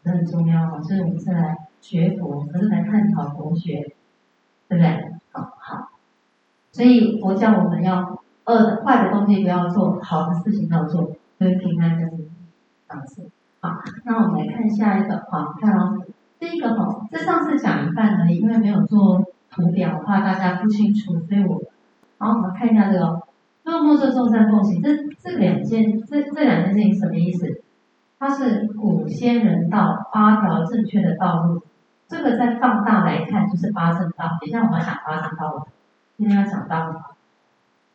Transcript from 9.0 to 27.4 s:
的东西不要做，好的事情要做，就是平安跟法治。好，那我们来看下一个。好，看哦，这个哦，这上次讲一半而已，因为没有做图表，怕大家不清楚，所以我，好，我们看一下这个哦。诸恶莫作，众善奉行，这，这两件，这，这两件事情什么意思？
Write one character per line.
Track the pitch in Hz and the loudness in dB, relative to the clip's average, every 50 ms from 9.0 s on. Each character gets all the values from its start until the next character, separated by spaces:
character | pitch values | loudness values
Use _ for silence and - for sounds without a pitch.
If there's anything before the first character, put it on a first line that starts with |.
| 202 | 2
的 | 175 | 0
东 | 208 202 208 | 0 0 2
西 | 202 202 185 185 | 2 2 2 2
不 | 180 | 0
要 | 180 180 175 175 | 0 0 0 0
做， | - 196 180 - - - | 0 0 0 0 0 -2
好 | - - 160 160 165 170 | -4 -4 -4 -4 -2 -2
的 | 175 | -4
事 | - - 220 | -2 -2 -2
情 | - 156 160 160 | -2 -2 -2 -2
要 | 165 165 165 | 0 -2 -2
做， | - 175 165 - - - - _ _ _ - | -2 -2 -2 -4 -4 -6 -12 _ _ _ -2
就 | 185 185 | 0 0
是 | 185 | 0
平 | - - 180 170 165 | 0 -2 -2 -2 0
安 | 165 165 165 165 | 0 0 0 0
跟 | 165 165 165 160 - - - - - - _ _ _ _ _ _ _ | -2 -6 -8 -10 -14 -16 -18 -20 -20 -20 _ _ _ _ _ _ _
法 | - - 143 127 | -18 -18 -16 -16
治。 | - - - 170 - - _ _ _ _ _ | -16 -18 -20 -20 -20 -20 _ _ _ _ _
好， | - 170 165 - - - - - - | -10 -10 -8 -10 -12 -14 -16 -12 -8
那 | 240 226 226 202 | -4 -2 0 0
我 | 175 | 0
们 | - - - | 0 -2 -4
来 | - 233 | -4 -4
看 | 233 214 214 | -4 -2 -2
下 | 214 208 214 208 190 190 | -2 0 0 0 0 0
一 | - - | 0 -2
个。 | 185 - - - | -4 -6 -8 -8
好， | 185 165 170 165 - - | -8 -8 -8 -8 -8 -2
看 | 220 208 196 - | 0 2 2 2
哦， | 185 185 208 185 175 - - _ _ _ _ _ | 2 0 -2 -6 -8 -12 -18 _ _ _ _ _
这 | 339 339 339 - | -10 -8 -6 -4
个 | - 220 | -4 -2
哦， | - - - - - - - - | -2 -2 -2 -2 -4 -8 -10 -10
这 | 320 330 | -10 -6
上 | 330 359 339 320 302 | -4 -2 -2 0 0
次 | 302 294 - | 0 -2 0
讲 | 233 208 - - - - | 0 0 0 0 -2 -2
一 | - | 0
半 | 226 214 202 180 170 | 0 2 2 2 2
而 | 165 170 | 2 2
已， | 170 - | 2 2
因 | 214 220 | 0 0
为 | 233 226 | 2 2
没 | 208 202 | 2 2
有 | 208 175 - | 2 0 0
做 | - 214 208 196 185 180 185 - - - _ _ _ | 2 4 4 6 6 4 4 2 -2 -6 _ _ _
图 | - - 170 170 | -4 -2 0 0
表， | 170 - - - - - - | 2 0 0 -2 -2 -4 -4
怕 | 208 196 202 | -2 0 0
大 | 214 208 185 | 0 0 -2
家 | - 190 180 180 - | 0 -2 -2 -2 0
不 | 208 214 | 0 0
清 | 208 208 214 196 | 2 2 2 2
楚， | 208 - - 185 165 165 - - | 2 2 0 -2 -4 -4 -4 0
所 | 202 202 | 0 2
以 | 196 | 2
我， | 175 160 - - - - _ _ _ _ _ _ _ _ _ | 2 0 -2 -6 -10 -16 _ _ _ _ _ _ _ _ _
好， | 208 220 233 | -2 -2 0
我 | - | 0
们 | 185 185 - | -2 -4 -4
看 | - 240 226 | -2 0 4
一 | 220 | 4
下 | 214 196 196 | 4 4 4
这 | 190 180 | 2 2
个 | 165 | 2
哦。 | 165 170 175 - - _ _ _ _ _ _ _ | 0 -2 -4 -8 -12 _ _ _ _ _ _ _
诸 | 320 | -6
恶 | 330 311 294 | -2 2 4
莫 | 294 294 | 4 6
作， | 262 269 254 | 6 4 2
众 | 247 254 247 220 | 2 2 2 2
善 | 220 214 214 214 | 4 4 4 6
奉 | 208 208 190 | 4 4 2
行， | - 180 - | 2 0 0
这， | - 294 294 294 285 302 - - | 0 0 0 0 -2 -8 -12 -12
这 | - 359 359 - | -12 -8 -2 0
两 | - - - - | 2 2 2 0
件， | - 220 226 220 220 214 202 220 | -2 -2 0 2 2 2 0 -2
这， | - - 294 294 285 | -4 -4 -2 -2 -2
这 | - - 302 277 | -2 -2 0 2
两 | 240 170 - 180 | 2 2 2 2
件 | 196 202 | 2 2
事 | 214 | 2
情 | 208 - - | 2 2 2
什 | - - 165 | 2 0 -2
么 | 170 | 0
意 | 165 170 180 | 0 0 0
思？ | 170 - | 0 -2